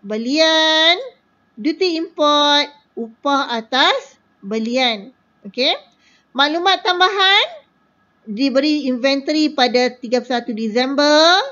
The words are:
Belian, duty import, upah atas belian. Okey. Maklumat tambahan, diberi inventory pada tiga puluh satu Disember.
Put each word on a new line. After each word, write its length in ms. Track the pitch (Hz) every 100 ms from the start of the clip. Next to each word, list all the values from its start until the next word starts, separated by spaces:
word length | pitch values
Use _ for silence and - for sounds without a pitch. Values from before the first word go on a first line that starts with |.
| 202
Belian, 880 | 214 233 294 320 320 320 311 320 359 523 _ _ _ _ -
duty 400 | 214 311 370 320
import, 720 | 339 - 302 294 294 294 285 - _
upah 640 | - 226 226 277 277 269 240
atas 580 | 226 254 320 523 - _ _ _
belian. 720 | 196 220 226 247 254 214 214 _ _ _
Okey. 300 | 208 214 269 554 - _ _ _ _
Maklumat 540 | 247 285 320 370 370 370
tambahan, 600 | 359 370 403 381 403 605 659 _ _ _ _ _ _
diberi 640 | - 208 269 254 294 302 269
inventory 640 | 254 269 277 269 311 302
pada 400 | 302 247 233 247
tiga 320 | 247 220 247
puluh 100 | 240
satu 220 | 240 240
Disember. 880 | 220 226 214 262 277 294 302 320 370 539